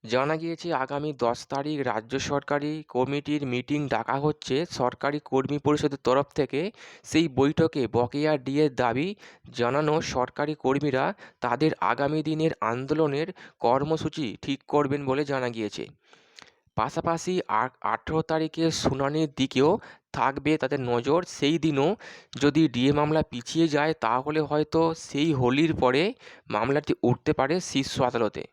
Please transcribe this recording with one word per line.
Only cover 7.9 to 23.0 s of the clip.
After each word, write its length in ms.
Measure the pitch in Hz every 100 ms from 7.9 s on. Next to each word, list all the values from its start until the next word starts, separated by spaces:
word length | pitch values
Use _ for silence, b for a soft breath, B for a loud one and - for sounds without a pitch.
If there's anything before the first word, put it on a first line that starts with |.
বকেয়া 400 | 113 120 139 151 151
ডিএ 280 | 127 143 151
দাবি 380 | 123 123 117 175 208 B B -
জানানো 420 | 123 120 139 151 151
সরকারি 520 | 120 135 127 - 147 151
কর্মীরা 500 | 131 139 147 131 151 208 B B
তাদের 320 | 120 123 156 -
আগামী 380 | 92 120 139 156
দিনের 280 | 151 160 160 -
আন্দোলনের 680 | 107 120 135 151 156 139 165 - B B
কর্মসূচি 680 | 117 131 147 160 156 - 127 90
ঠিক 180 | - 135 _
করবেন 340 | 147 143 143 139
বলে 180 | 135 143
জানা 240 | 139 123
গিয়েছে। 340 | 113 104 - 55 - B B B B B B B -
পাশাপাশি 560 | 110 - 165 165 - 185 -
আ-, 300 | 107 127 _
আঠেরো 380 | - 113 - 160
তারিখে 440 | 160 160 160 - 165
শুনানির 580 | 160 160 135 139 151 156 135
দিকেও 360 | 135 127 143 214 B B _
থাকবে 380 | - 127 139 139 156
তাদের 220 | 135 139
নজর। 400 | 123 120 123 160 180
সেই 300 | - 143 160
দিনও 280 | 160 139 147 214 B B B 127
যদি 240 | 143 143 160
ডিএ 240 | 120 131
মামলা 300 | 143